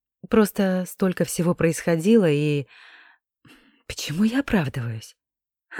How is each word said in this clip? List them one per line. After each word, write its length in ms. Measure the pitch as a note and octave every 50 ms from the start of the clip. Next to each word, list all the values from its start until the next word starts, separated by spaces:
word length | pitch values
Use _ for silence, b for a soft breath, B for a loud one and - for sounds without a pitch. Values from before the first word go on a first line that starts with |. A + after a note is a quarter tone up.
| _ _ _ _ - -
Просто 540 | - A3 G#3 - - - G3 F#3+ F#3 F#3 F3+
столько 380 | - - - G3 F#3 F3+ - E3+
всего 300 | - - - D#3+ F3 F3
происходило, 720 | - E3 E3 D#3 - - F3 E3+ D#3+ D#3+ G#3 A#3 A3+ F#3 D#3
и... 380 | D3 D3 D3+ D3+ D3 C#3+ B2+ B B B B B B B B B B B B _ _ _ _ b b b b b b b b
Почему 380 | - - - - - D3 F3 G#3+
я 160 | A3 A#3+ C#4
оправдываюсь? 760 | C#4 - - F#3+ D3 C3 - C3+ A#2 A#2 A2 A2+ - - - _ _ _ _ _ _ _ _ _ _ - -